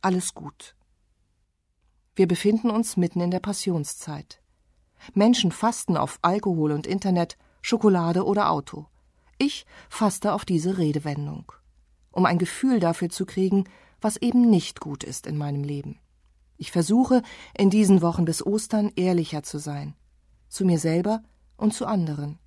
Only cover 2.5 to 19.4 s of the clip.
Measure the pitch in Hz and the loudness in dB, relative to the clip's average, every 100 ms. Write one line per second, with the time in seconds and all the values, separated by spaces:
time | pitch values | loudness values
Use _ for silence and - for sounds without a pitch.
2.5 | 220 233 220 226 - 170 175 175 185 185 | 2 0 0 -2 0 0 0 -2 -2 -4
3.5 | 202 - 170 147 - - 147 147 - _ | -6 -4 -4 -4 -10 -12 -14 -14 -20 _
4.5 | _ _ _ _ _ - - 214 247 185 | _ _ _ _ _ -6 2 4 4 2
5.5 | - 220 240 - 165 143 - 175 196 208 | 0 -2 -2 -4 -2 -2 -2 0 0 -2
6.5 | 170 151 147 - 190 196 180 170 - _ | 0 0 -2 -2 -4 0 0 0 -6 _
7.5 | _ - 233 214 190 165 170 - 202 202 | _ -2 2 4 4 2 0 0 0 2
8.5 | 160 143 151 151 _ _ _ _ _ 277 | 0 -4 -14 -18 _ _ _ _ _ -4
9.5 | - - - - - 214 - 202 202 - | -4 -16 -20 -18 -2 -2 0 -2 -2 0
10.5 | 175 165 190 160 151 151 143 147 151 - | 0 0 0 0 0 -4 -6 -8 -10 -14
11.5 | - _ _ _ _ _ - 185 175 175 | -20 _ _ _ _ _ 0 2 2 -2
12.5 | - 262 240 175 170 175 - 185 - 190 | -2 0 2 2 0 -4 -4 -8 -2 2
13.5 | 196 190 - _ _ 220 220 240 247 240 | 2 0 -8 _ _ -6 -2 0 4 6
14.5 | 202 - - 156 139 - - - 151 147 | 4 2 -12 -12 -12 -12 -12 -8 -6 -4
15.5 | 143 143 143 143 143 _ _ _ _ _ | -6 -6 -8 -10 -14 _ _ _ _ _
16.5 | _ - 175 160 220 254 254 233 - - | _ -6 -2 2 4 4 2 0 -16 -20
17.5 | - 196 202 202 190 170 170 165 160 - | 2 2 4 6 6 4 0 -2 -2 -2
18.5 | 208 214 214 208 - 180 175 156 151 | -2 -2 -2 -2 0 0 0 -2 -6